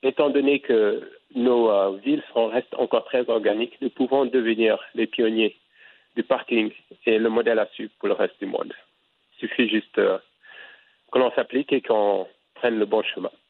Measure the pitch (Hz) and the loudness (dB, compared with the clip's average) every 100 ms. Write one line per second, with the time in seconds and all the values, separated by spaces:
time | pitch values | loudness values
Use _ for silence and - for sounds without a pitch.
0 | 135 127 147 139 139 143 - 117 107 107 | -2 0 0 2 2 0 2 2 2 0
1 | - - _ 127 120 120 113 101 98 95 | -8 -20 _ -2 2 4 4 4 2 -2
2 | 113 147 - - 113 117 120 - 123 120 | -2 -4 -2 -2 0 0 -4 -4 0 0
3 | - 127 120 117 107 104 117 - 131 - | 0 -2 0 0 0 -2 -4 -6 -8 -2
4 | 127 135 131 127 113 110 113 104 - - | 0 2 2 0 0 2 2 0 -4 -6
5 | 113 - 117 113 107 - _ _ - _ | -6 0 0 2 0 -2 _ _ -20 _
6 | _ - 113 127 - 120 107 - _ - | _ -8 -2 -2 0 -2 -2 -6 _ -6
7 | - 110 113 110 113 113 104 - 110 _ | 0 2 2 0 0 0 -2 -6 -14 _
8 | 101 101 95 - 98 - - - _ _ | -4 0 -2 -4 -8 -6 -8 -14 _ _
9 | _ _ _ _ 113 - 117 107 - - | _ _ _ _ -10 -2 0 0 -2 0
10 | 98 95 _ _ - - - - _ _ | 0 0 _ _ -20 -20 -20 -20 _ _
11 | _ 127 127 127 120 127 143 139 - 110 | _ 0 2 0 -2 -4 0 -2 2 2
12 | 104 98 90 _ _ - 123 113 104 110 | 2 0 -4 _ _ -4 -2 0 0 0
13 | 104 - 92 _ | -2 -6 -8 _